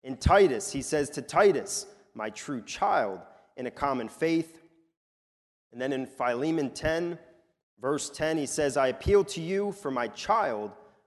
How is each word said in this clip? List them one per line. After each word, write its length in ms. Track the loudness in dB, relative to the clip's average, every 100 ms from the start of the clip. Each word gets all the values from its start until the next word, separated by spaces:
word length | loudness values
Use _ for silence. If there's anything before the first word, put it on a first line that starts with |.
In 120 | -10 -2
Titus, 560 | 6 8 8 4 -4
he 80 | -6
says 300 | -2 -2 -2
to 100 | -4
Titus, 640 | -2 4 6 4 -2 -8 -8 -18 _
"My 160 | -10 -10
true 320 | -8 -8 -8
child 580 | -8 -2 0 2 0 -4 -14 -20 _ -10
in 80 | -10
a 40 |
common 380 | -4 -2 -2 -4
faith." 500 | -2 0 0 -2 -12 _ _ _ _ _ _ _ _ _ _ _
And 80 | -6
then 140 | -4
in 140 | -2 -6
Philemon 640 | -2 -2 0 0 0 -2
ten, 480 | -4 -2 -2 -4 -8 -16 _ _ _ _ _
verse 300 | -4 -2 -4
ten, 300 | -4 -2 -2
he 80 | -2
says, 320 | 0 0 2
"I 100 | 2
appeal 340 | 0 4 4
to 180 | 4 -4
you 300 | -4 -2 -4
for 180 | -6 -6
my 180 | -4 -4
child 600 | -6 0 0 2 -2 -6 -12 -20 _